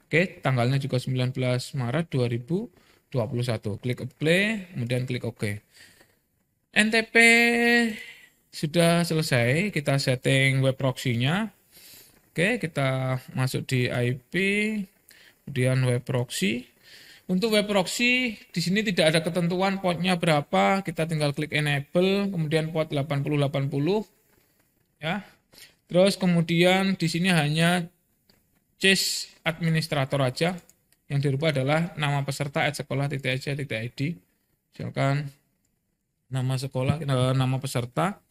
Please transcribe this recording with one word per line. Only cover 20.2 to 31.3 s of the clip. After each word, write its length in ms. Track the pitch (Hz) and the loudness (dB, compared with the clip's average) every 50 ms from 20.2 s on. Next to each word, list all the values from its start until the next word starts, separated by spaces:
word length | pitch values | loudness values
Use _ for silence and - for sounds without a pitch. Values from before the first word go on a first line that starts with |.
| - 170 151 147 147 - - 190 196 196 196 196 190 | 2 2 2 2 0 0 0 2 4 4 2 0 -2
kita 240 | - 160 - 160 165 | -4 -4 -4 -4 -2
tinggal 240 | 165 151 151 143 143 | 0 0 0 0 -2
klik 240 | - 151 156 - 147 | -2 -6 -2 -2 -2
enable, 720 | 151 147 143 139 139 _ - 175 180 190 196 202 202 196 | 0 0 0 -2 -2 _ 0 2 2 2 2 0 -2 -2
kemudian 400 | 196 170 160 147 160 156 156 160 | -2 -4 -2 0 0 0 0 0
port 240 | 170 160 156 - 156 | -2 -2 -2 -2 -2
delapan 320 | 143 139 139 143 143 139 | -2 -2 0 -2 -2 -2
puluh 160 | 147 147 143 | 0 0 0
delapan 240 | 143 139 143 143 139 | 0 0 0 -2 -4
puluh, 400 | 135 139 139 143 170 202 220 208 _ _ _ _ _ _ _ _ _ _ _ _ _ _ _ _ _ _ _ | -2 -2 -2 0 0 0 0 -2 _ _ _ _ _ _ _ _ _ _ _ _ _ _ _ _ _ _ _
ya. 240 | 151 160 190 208 - - - _ _ _ _ - - - _ _ _ _ | -6 -4 -4 -4 -6 -12 -20 _ _ _ _ -20 -20 -20 _ _ _ _
Terus 320 | - 175 190 202 190 - | 4 4 4 4 4 2
kemudian 720 | 190 180 175 170 160 165 170 165 175 180 185 190 190 196 190 | 0 2 2 2 2 2 2 4 4 4 4 4 2 0 0
di 160 | - 165 160 | 0 -2 -2
sini 240 | - 165 175 190 180 | 0 0 0 2 4
hanya 560 | 160 143 147 151 160 165 170 180 180 170 - _ _ _ _ _ _ _ _ _ _ _ _ _ _ _ _ _ _ | 2 2 2 2 2 2 2 2 2 -2 -4 _ _ _ _ _ _ _ _ _ _ _ _ _ _ _ _ _ _
case 560 | - 190 190 190 - - - - - - - _ | 4 4 4 4 2 -2 -4 -6 -8 -12 -16 _
administrator 800 | - 165 160 - 165 165 160 160 156 - 156 143 135 139 151 139 | -6 -6 -4 -2 0 0 2 0 0 0 -2 -2 -2 0 0 0
aja, 320 | 135 127 123 - - 175 185 170 - _ _ _ _ _ _ _ _ - | 0 0 0 0 -2 -2 -2 -6 -12 _ _ _ _ _ _ _ _ -4
yang 80 | 143 139 | -4 -2
dirubah 320 | 139 147 | 0 0